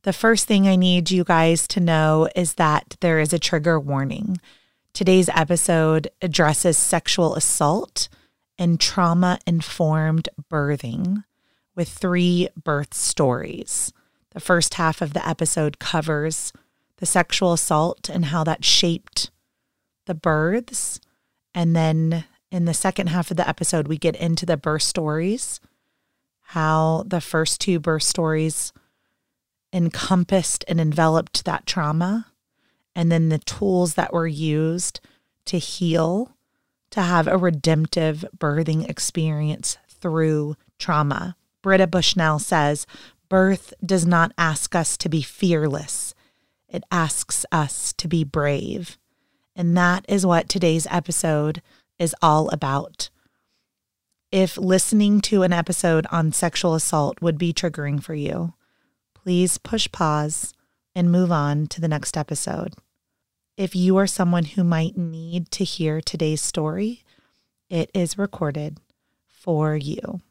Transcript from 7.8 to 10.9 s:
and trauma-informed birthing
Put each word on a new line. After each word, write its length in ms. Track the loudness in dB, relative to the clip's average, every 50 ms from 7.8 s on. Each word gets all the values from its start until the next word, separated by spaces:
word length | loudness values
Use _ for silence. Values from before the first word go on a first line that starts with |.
| -2 -6 _ -6 -6 -6 -10 _ _ _ _ _ _ _ _
and 240 | -2 0 0 2 2
trauma-informed 1500 | 0 0 0 0 2 2 4 4 4 2 0 0 _ -2 -2 -2 -2 -6 -4 -2 0 2 2 2 2 2 0 0 -2 -4 _ -14 -12
birthing 760 | _ -4 -2 0 0 -2 -2 -4 -6